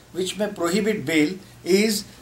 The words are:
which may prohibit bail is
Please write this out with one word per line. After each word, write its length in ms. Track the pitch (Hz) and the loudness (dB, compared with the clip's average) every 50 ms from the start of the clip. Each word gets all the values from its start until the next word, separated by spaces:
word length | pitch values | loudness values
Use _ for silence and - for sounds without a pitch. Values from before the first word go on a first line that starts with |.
| - - | -20 -12
which 260 | - 165 190 180 - 190 | -8 -6 -6 -4 -4 -4
may 100 | 208 196 | -4 -4
prohibit 560 | 202 - 170 170 175 214 196 220 208 - 131 | -4 -2 -2 0 0 0 0 0 -2 -2 -2
bail 300 | 151 160 156 151 160 185 - - - - - | 0 2 2 2 2 0 -6 -14 -20 -20 -8
is 420 | - 165 185 196 214 226 208 - - - - - | -2 2 4 4 4 2 0 -2 -6 -10 -18 -20